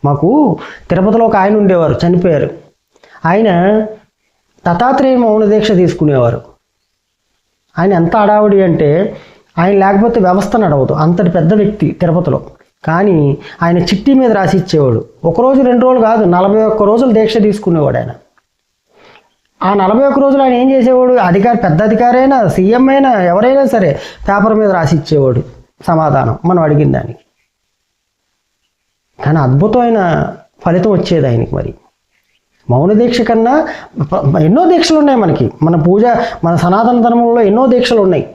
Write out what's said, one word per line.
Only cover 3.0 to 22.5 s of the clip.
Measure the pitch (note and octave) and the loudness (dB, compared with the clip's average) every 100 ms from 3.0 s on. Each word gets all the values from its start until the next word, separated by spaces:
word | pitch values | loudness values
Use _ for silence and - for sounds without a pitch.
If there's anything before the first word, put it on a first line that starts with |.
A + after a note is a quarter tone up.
| _ - | _ -8
ఆయన | E3 F#3+ A3 F3 F#3 G#3+ G#3+ A3 _ _ _ _ _ _ - | -2 0 0 0 0 0 -4 -10 _ _ _ _ _ _ -4
దత్తాత్రేయ | F3 A#3+ C4 C4 B3+ | -2 0 0 0 0
మౌన | A3+ G#3+ | 0 0
దీక్ష | G#3+ G#3+ G#3+ | 2 0 0
తీసుకునేవారు. | G3 F3 - D3+ C3+ A#2+ A2+ - _ _ _ _ _ _ _ _ _ _ _ _ - | 0 0 0 0 0 0 -2 -10 _ _ _ _ _ _ _ _ _ _ _ _ -4
ఆయన | F3+ | -2
ఎంత | F#3 E3 A3 | 0 0 0
హడావుడి | G3+ G#3+ G#3+ G3+ | 2 2 2 2
అంటే, | F#3 D#3+ D3+ D3+ G#3 - - _ _ - | 0 0 0 0 -2 -8 -20 _ _ -4
ఆయన | F3 G3+ | 0 2
లేకపోతే | G3 G3 A3+ A#3 | 2 2 0 0
వ్యవస్థ | F#3 F3+ G3 A#3+ | 0 0 -2 -2
నడవదు, | G3+ D3 C3 | 0 0 -2
అంతటి | D3 D#3 F3 G3+ | 0 0 0 0
పెద్ద | F3+ D#3+ | 0 0
వ్యక్తి | G#3+ G#3 G#3 D3+ - | 2 0 -2 -4 -2
తిరుపతిలో. | E3+ E3 E3+ C3+ - - _ _ | -2 0 -2 -4 -6 -20 _ _
కానీ | - E3 G3+ E3+ C#3+ C#3+ - - | -4 -2 0 2 0 -2 -8 -6
ఆయన | E3+ F3 | -2 -2
చిట్టి | F3+ F#3+ C#4+ | -2 -2 0
మీద | C4+ B3+ | 2 2
రాసి | G#3+ F#3 F#3+ | 0 0 -2
ఇచ్చేవాడు. | F3+ D#3 C3+ A2+ - _ | 0 0 0 -2 -6 _
ఒక | E3 E3 | -4 0
రోజు, | B3+ C4+ | 2 2
రెండు | B3+ B3 B3+ | 2 2 2
రోజులు | B3+ | 2
కాదు, | A3+ A3+ | 2 2
నలభై | G3+ F3 F#3+ G#3+ | 2 2 0 0
ఒక్క | A3 G#3+ | 0 0
రోజులు | G3+ A3+ C4 | 0 2 2
దీక్ష | A3 A3 A#3 | 2 0 0
తీసుకునేవాడు | G#3 G#3 F#3 E3+ C#3+ B2 | 0 -2 -2 0 0 -2
ఆయన. | B2 - _ _ _ _ _ _ _ _ - - _ _ _ _ | -6 -12 _ _ _ _ _ _ _ _ -20 -20 _ _ _ _
ఆ | F#3 | -2
నలభై | G3+ F#3 A3 | 0 0 2
ఒక్క | C#4 C4+ | 0 0
రోజులు | C#4 C#4 | 0 2
ఆయన | C4+ | 2
ఏం | A#3+ C4 | 2 2
చేసేవాడు? | C4+ B3 B3+ B3 | 2 2 2 2
అధికారి, | B3 F#3 F#3 A3+ A#3 | 2 2 2 2 0
పెద్ద | G3 D#3 | 0 0
అధికారైనా, | G#3+ A3 A#3+ B3 C4+ C4+ | 0 2 2 2 2 2
సీఎం | G3 | 0